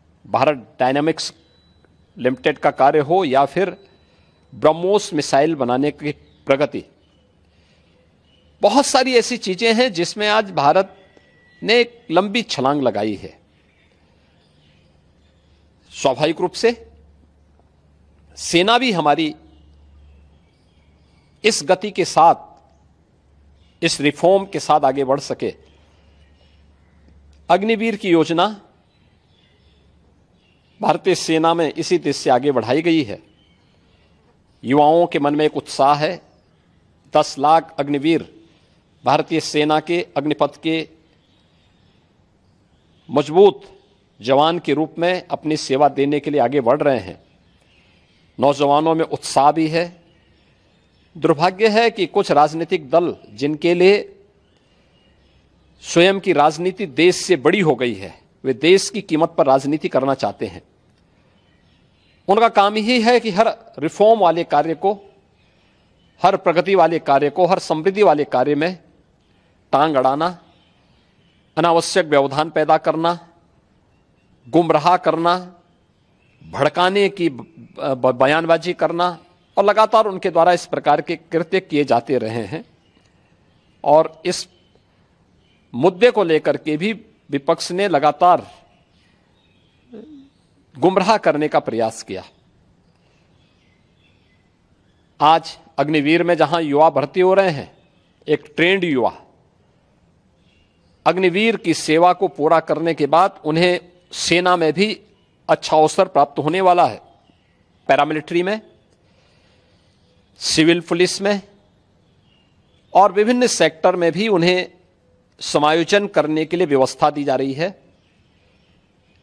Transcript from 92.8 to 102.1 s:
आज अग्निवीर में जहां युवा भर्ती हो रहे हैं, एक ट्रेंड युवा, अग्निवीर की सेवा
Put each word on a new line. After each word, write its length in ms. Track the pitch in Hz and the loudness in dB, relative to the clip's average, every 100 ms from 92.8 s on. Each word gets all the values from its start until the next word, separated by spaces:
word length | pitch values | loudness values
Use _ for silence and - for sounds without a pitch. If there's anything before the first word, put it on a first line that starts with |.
| _ _ _ _ _ _ _ _ _ _ _ _ _ _ _ _ _ _ _ _ _ _ _ - | _ _ _ _ _ _ _ _ _ _ _ _ _ _ _ _ _ _ _ _ _ _ _ 0
आज 380 | 147 165 - - _ - | 2 2 0 -20 _ -6
अग्निवीर 460 | 143 156 143 170 | -2 0 0 0
में 120 | 170 165 | 0 0
जहां 260 | 147 170 | 0 0
युवा 280 | 156 143 160 | -2 2 2
भर्ती 300 | 139 135 190 | 2 -4 0
हो 140 | 180 | 2
रहे 160 | 190 190 | 2 0
हैं, 280 | 143 90 _ _ _ _ _ - | -2 -10 _ _ _ _ _ -4
एक 260 | 147 - - | -4 -4 -2
ट्रेंड 280 | 170 196 | 0 0
युवा, 380 | 180 131 104 - - _ _ _ _ _ _ _ _ _ _ _ _ _ _ _ _ _ - | 0 0 -2 -4 -20 _ _ _ _ _ _ _ _ _ _ _ _ _ _ _ _ _ -2
अग्निवीर 500 | 175 190 175 226 220 | 2 0 2 0 0
की 180 | 170 | -2
सेवा 400 | 147 - 160 180 | -4 0 2 4